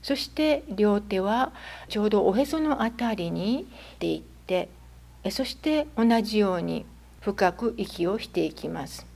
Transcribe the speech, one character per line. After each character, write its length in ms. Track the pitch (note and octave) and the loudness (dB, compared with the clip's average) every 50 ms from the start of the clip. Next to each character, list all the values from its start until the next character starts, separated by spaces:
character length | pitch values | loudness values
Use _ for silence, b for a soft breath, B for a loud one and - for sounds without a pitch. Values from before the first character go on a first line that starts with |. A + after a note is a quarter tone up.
そ 140 | - - C#4 | -2 -2 -2
し 140 | C4+ - - | -2 -2 -8
て 340 | - - D#4 D#4 D4+ C#4+ - - | -2 0 2 2 2 2 0 -6
両 320 | G#3 F#3+ G#3 G#3 G#3 G3+ | 0 2 4 4 4 2
手 180 | G#3 G#3 G3+ F#3+ | 0 0 -2 0
は 320 | F#3 G3 G#3+ A#3+ C4 - B B B B B B B B | 0 2 2 2 0 0 B B B B B B B B
ち 100 | - G#3+ | -2 0
ょ 60 | G#3 | 2
う 60 | G#3+ | 4
ど 160 | G#3 G3+ F#3+ | 4 4 4
お 80 | F#3 G3+ | 4 4
へ 120 | A3 C#4+ | 4 2
そ 140 | C#4+ - D#4+ | 2 2 0
の 240 | D#4 D#4 C#4+ - A3 | 2 0 2 2 0
あ 80 | A#3 | -2
た 220 | A#3 - A#3+ A#3 A3 | -2 -2 -2 -2 -2
り 180 | G3+ F3 E3+ | -2 -2 -4
に 100 | E3+ E3+ | -2 -2
持 200 | F3+ G#3 A#3+ C#4+ | 0 0 0 -2
っ 40 | F#4+ B B B B B B B | -2 B B B B B B B
て 140 | - E3+ D#3+ | -2 -2 -2
い 40 | D#3 | -2
っ 40 | - - - - - - | -6 -12 -20 -20 -6 -2
て、 220 | F#3 F3+ - - - - - - - - - - - - - | -2 -2 -2 -4 -10 -20 -20 -20 -20 -20 -20 -20 -20 -6 -6
え、 80 | - | -6
そ 120 | G#3 - C4+ | -2 -2 -4
し 120 | B3 - | -4 -6
て 320 | - - D#4 D4+ D4+ D4 D4+ - - | -4 -2 0 0 0 0 -2 0 2
同 80 | A3+ A#3 A#3 A3+ | 4 4 4 4
じ 160 | A3 A3 G#3+ G#3+ | 2 2 2 2
よ 180 | G#3 G3 F#3 | 2 2 2
う 60 | F3 | 0
に 240 | E3+ E3+ E3 - - - - - - - - - | -2 -2 -4 -6 -6 -10 -18 -20 -20 -20 -20 -6
深 300 | - G#3+ G3+ G#3 F#3 F3+ F3 | -4 -4 0 2 2 2 2
く 200 | - A#3+ A#3 A#3 A#3 | 2 -4 -4 -2 -2
息 300 | G3+ - - - E3+ F3 | -6 -6 -4 -2 -2 -2
を 120 | G3 A3 | 0 -2
し 80 | - - | -6 -4
て 180 | - F3+ E3 | -2 -2 -2
い 80 | D#3 - | -2 -4
き 160 | - - D#3 | -6 -10 -8
ま 180 | E3 E3 C#3 - | -8 -8 -10 -10
す。 180 | - - - - - | -12 -16 -16 -18 -20